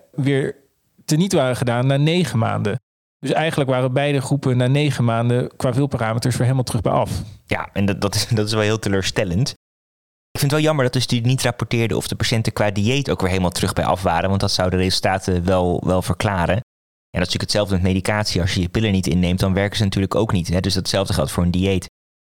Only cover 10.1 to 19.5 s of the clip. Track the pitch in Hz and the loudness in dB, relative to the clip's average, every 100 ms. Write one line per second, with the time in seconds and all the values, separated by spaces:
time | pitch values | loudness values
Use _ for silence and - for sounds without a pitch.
10.1 | _ _ - 143 151 156 151 127 131 - | _ _ -2 0 2 2 2 2 0 0
11.1 | 120 120 131 123 - 117 117 113 60 - | 0 2 2 0 -2 -2 0 0 0 -4
12.1 | - - 113 107 - 104 101 104 139 139 | -4 -2 0 0 0 0 2 0 0 0
13.1 | 87 92 92 90 - 92 - 65 90 92 | -2 0 0 0 0 -2 0 -2 0 0
14.1 | 85 95 98 98 - 92 92 92 - 104 | 0 0 0 0 0 0 0 0 0 0
15.1 | 95 - 90 87 92 90 85 76 92 - | -2 0 0 2 2 2 0 0 0 0
16.1 | - 107 98 82 113 - _ _ _ _ | -2 0 0 0 -2 -4 _ _ _ _
17.1 | 87 90 - - 104 98 98 92 95 101 | -4 -4 -4 -2 -2 0 0 2 0 0
18.1 | 107 107 92 90 98 87 110 110 95 85 | -2 0 0 0 0 -2 0 0 0 0
19.1 | 87 90 92 98 | 0 2 2 0